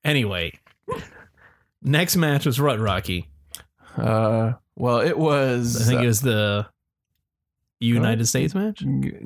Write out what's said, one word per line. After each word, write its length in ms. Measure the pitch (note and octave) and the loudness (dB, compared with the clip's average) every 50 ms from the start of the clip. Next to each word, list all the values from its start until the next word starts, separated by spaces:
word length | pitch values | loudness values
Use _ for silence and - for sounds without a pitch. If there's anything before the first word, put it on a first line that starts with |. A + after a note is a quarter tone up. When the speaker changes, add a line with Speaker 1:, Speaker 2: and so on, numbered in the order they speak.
| - | 0
Speaker 1:
Anyway, 500 | D3 D3+ C#3 A#2 G2+ F#2+ F2 E2 E2 - - _ _ _ _ _ - B4+ - - - - - - _ _ _ - - _ _ _ _ _ _ | 0 0 0 0 0 -2 -4 -4 -6 -8 -14 _ _ _ _ _ -10 -10 -10 -10 -16 -20 -20 -20 _ _ _ -20 -20 _ _ _ _ _ _
next 340 | - C3+ C#3+ D3+ F3+ F3 - | -2 0 0 0 0 0 0
match 300 | F3+ E3 D3+ C#3+ C#3 - | 0 2 2 2 0 0
was 140 | D3+ A#2+ C3 | 0 0 2
Rut 200 | C#3+ D3 B2 G#2+ | 0 0 0 0
Rocky. 480 | A2 G#2 F#2+ F#2 F#2+ - F#2 F2 - - - - _ _ - - - _ _ _ _ - - | 0 0 0 -2 -2 -4 -6 -6 -6 -10 -20 -20 _ _ -20 -20 -20 _ _ _ _ -10 -6
Speaker 2:
Uh, 560 | - - A#2 A2+ A2 A2 G#2+ A2+ A2+ A2+ A2+ A#2 - _ _ _ | -4 0 0 2 2 2 2 2 2 0 0 -2 -4 _ _ _
well, 240 | - A#2+ B2 A#2+ A#2 | -4 -2 0 2 2
it 180 | A#2 E3 F3 | 2 0 0
was, 640 | C3+ D#3+ D#3 D3 C#3+ C3+ C3 B2 B2 A#2+ A#2+ A#2+ A2+ | 2 2 2 2 2 2 0 0 0 0 -2 0 2
Speaker 1:
I 40 | A#2 | 2
think 140 | A2+ B2+ A#2+ | 2 2 2
Speaker 2:
uh, 20 | A#2+ | 2
Speaker 1:
it 40 | |
was 140 | A#2+ A2+ G#2 | 2 2 2
the 460 | C3+ B2+ A2 G#2+ G#2 G#2 G2+ G#2 G#2 - _ _ _ _ _ _ _ _ _ _ _ _ _ _ _ _ _ _ _ _ _ _ | 2 0 2 2 0 0 0 -2 -4 -6 _ _ _ _ _ _ _ _ _ _ _ _ _ _ _ _ _ _ _ _ _ _
United 220 | A#2+ A#2 A#2 A#2 A#2 | 0 2 2 2 2
Speaker 2:
go 40 | A2+ A2+ | 0 0
ahead. 100 | A2+ A#2 | 0 0
Speaker 1:
States 280 | A#2 - B2+ - D#3 - | 0 0 0 -2 0 -2
match? 240 | F#3+ G3+ A3 G#3 - | -2 -4 -4 -6 -6
Speaker 2:
G-, 320 | - C3+ C3+ C3+ C3+ C3+ - - - | -4 -2 -2 -2 -2 -4 -8 -8 -6